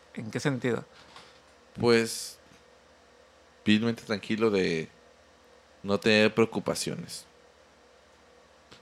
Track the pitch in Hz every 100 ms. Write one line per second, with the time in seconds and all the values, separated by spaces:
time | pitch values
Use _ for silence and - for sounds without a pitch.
0 | _ - 110 127 151 127 127 120 - -
1 | - - - - _ _ _ - 117 117
2 | 113 - - - - - _ _ _ _
3 | _ _ _ _ _ _ 110 107 117 113
4 | - 101 - 107 113 98 90 82 78 _
5 | _ _ _ _ _ _ _ _ 98 101
6 | 113 107 107 113 110 104 - 82 - -
7 | 170 - - _ _ _ _ _ _ _
8 | _ _ _ _ _ _ _ -